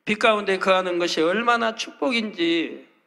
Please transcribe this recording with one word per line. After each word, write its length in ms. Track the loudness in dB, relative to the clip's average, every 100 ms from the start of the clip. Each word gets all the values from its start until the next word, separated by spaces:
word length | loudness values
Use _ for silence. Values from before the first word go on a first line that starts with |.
빛 140 | -6 0
가운데 400 | 2 2 0 0
거하는 400 | 2 2 2 -2
것이 220 | -2 0
얼마나 540 | 0 2 2 0 0
축복인지, 1120 | -4 -10 -4 -2 -2 -4 -2 0 0 -2 -8 -18 _